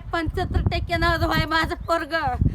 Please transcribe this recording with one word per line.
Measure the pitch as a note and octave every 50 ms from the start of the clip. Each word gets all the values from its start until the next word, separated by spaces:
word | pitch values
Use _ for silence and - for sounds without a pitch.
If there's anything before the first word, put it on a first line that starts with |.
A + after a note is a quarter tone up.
| - - F4+
पंच्याहत्तर | E4+ D#4+ D4+ - - - - - -
टक्के | - - E4+ E4+ - - E4+
नजर | E4 E4+ E4+ E4 D#4+ E4 E4
आहे | D#4+ D#4+ D#4+
माझं | D#4 E4 D#4+ E4 E4 E4+
पोरग. | - - - E4 E4 E4 C#4 E4 D#4+ D4 B3+ A#3+ - - -